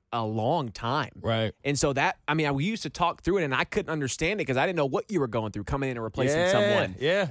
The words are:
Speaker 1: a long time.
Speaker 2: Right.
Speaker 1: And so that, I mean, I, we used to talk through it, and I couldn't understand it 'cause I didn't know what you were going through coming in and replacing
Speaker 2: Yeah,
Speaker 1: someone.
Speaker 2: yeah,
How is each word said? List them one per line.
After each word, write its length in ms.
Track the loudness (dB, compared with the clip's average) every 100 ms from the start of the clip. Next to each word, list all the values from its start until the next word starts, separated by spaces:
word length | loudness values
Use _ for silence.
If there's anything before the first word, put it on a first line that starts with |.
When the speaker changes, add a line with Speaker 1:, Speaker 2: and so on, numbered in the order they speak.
| -6
Speaker 1:
a 120 | -4
long 460 | -2 0 0 0 -2
time. 400 | -6 -2 -2 -2 -6
Speaker 2:
Right. 320 | -2 0 -2 -2
Speaker 1:
And 160 | -4 0
so 140 | 2
that, 240 | 2 0 -2 -2
I 60 |
mean, 140 | 0 2
I, 60 |
we 120 | 0
used 200 | -2 -2
to 60 | -8
talk 320 | -2 -2 0
through 160 | -2 0
it, 60 |
and 100 | 0
I 100 | 0
couldn't 260 | 0 -2 -2
understand 500 | -2 -2 0 0 0
it 60 | 0
'cause 100 | 2
I 80 |
didn't 120 | 2 2
know 80 | 2
what 240 | 0 0
you 100 | -2
were 60 | 0
going 260 | -2 -4
through 120 | -6
coming 260 | -4 -2 -2
in 80 | -4
and 60 |
replacing 360 | -6 0 2 4
Speaker 2:
Yeah, 100 | 4
Speaker 1:
someone. 420 | 4 4 2 0 -2
Speaker 2:
yeah, 280 | 0 0 0